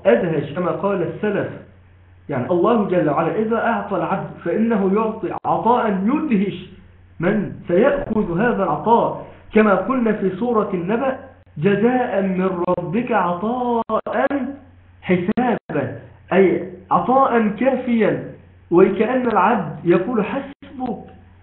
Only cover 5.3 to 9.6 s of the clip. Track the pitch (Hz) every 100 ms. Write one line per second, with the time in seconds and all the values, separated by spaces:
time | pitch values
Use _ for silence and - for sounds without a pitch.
5.3 | - - 170 220 240 220 185 208 311 311
6.3 | 202 196 - - - - - - - 175
7.3 | 208 160 - - 175 208 190 - 220 170
8.3 | 170 240 196 175 151 214 226 151 - -
9.3 | - - 214